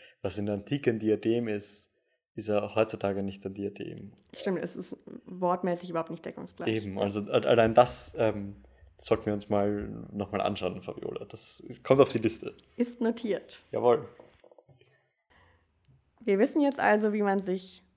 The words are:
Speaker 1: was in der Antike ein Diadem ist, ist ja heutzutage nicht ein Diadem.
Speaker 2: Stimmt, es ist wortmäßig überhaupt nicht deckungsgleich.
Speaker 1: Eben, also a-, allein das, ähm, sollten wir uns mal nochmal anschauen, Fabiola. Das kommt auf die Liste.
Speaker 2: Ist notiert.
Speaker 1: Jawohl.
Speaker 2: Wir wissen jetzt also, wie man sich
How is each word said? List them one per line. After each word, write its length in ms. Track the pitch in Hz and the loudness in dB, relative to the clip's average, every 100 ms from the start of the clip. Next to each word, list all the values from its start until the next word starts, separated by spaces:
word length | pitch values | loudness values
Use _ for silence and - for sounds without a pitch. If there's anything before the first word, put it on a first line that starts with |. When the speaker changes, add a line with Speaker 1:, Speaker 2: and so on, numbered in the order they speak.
| - _ | -20 _
Speaker 1:
was 160 | 98 90 | -8 -4
in 80 | 101 | -2
der 80 | 101 | -2
Antike 340 | - 143 139 | -2 0 0
ein 80 | 110 | 0
Diadem 500 | 110 107 110 117 117 | 2 2 2 0 0
ist, 440 | 104 - - - _ _ _ _ | -6 -8 -16 -20 _ _ _ _
ist 140 | - 107 | -12 -2
ja 260 | 104 104 - | 0 0 0
heutzutage 460 | 110 107 101 98 | 0 0 -2 -2
nicht 240 | 98 98 95 | -4 -6 -10
ein 80 | |
Diadem. 580 | 95 101 - - - - - _ | -8 -8 -8 -12 -12 -14 -20 _
Speaker 2:
Stimmt, 240 | - - 180 | -10 -6 -4
es 120 | 180 - | -6 -10
ist 220 | 185 - - - - | -12 -14 -14 -18 -16
wortmäßig 680 | 180 180 180 180 175 180 | -4 -2 0 -2 -4 -4
überhaupt 180 | 165 160 | -6 -6
nicht 160 | 165 - | -10 -12
deckungsgleich. 420 | - - - - | -14 -16 -8 -2
Speaker 1:
Eben, 300 | 110 101 98 | -2 -4 -2
also 220 | 101 101 104 | -2 -2 0
a-, 140 | 127 135 | 0 4
allein 280 | 117 110 113 | 6 6 8
das, 380 | 127 - - - | 6 4 -6 0
ähm, 380 | 113 104 101 101 - _ - _ | 0 0 -8 -12 -20 _ -20 _
sollten 300 | - 110 - | -2 0 0
wir 60 | |
uns 160 | 104 - | -4 0
mal 380 | 104 101 104 107 107 113 | 0 2 -2 -6 -10 -12
nochmal 300 | 104 98 98 | -8 -6 -2
anschauen, 400 | - 101 90 95 | -2 -2 -4 -6
Fabiola. 440 | - - - - - | -10 -10 -8 -8 -12
Das 380 | - - - - 117 | -14 -14 -14 -16 -14
kommt 180 | - 135 | 4 8
auf 80 | 135 | 8
die 60 | 120 | 6
Liste. 380 | 110 - - - _ - | 0 -2 -8 -14 _ -4
Speaker 2:
Ist 260 | 240 - | -4 -2
notiert. 600 | 226 226 214 180 - - - | -2 -2 -4 -4 -6 -18 -8
Speaker 1:
Jawohl. 360 | 113 117 - - - - _ _ _ _ _ _ _ _ _ _ _ _ _ _ _ _ _ _ _ | 2 4 4 2 -14 -20 _ _ _ _ _ _ _ _ _ _ _ _ _ _ _ _ _ _ _
Speaker 2:
Wir 180 | 214 196 | 0 4
wissen 220 | 269 320 | 4 4
jetzt 180 | 285 269 | 2 4
also, 340 | - 214 214 | 4 4 4
wie 80 | 214 | 2
man 180 | 202 196 | 2 0
sich 420 | 190 185 185 - _ | 0 -4 -6 -20 _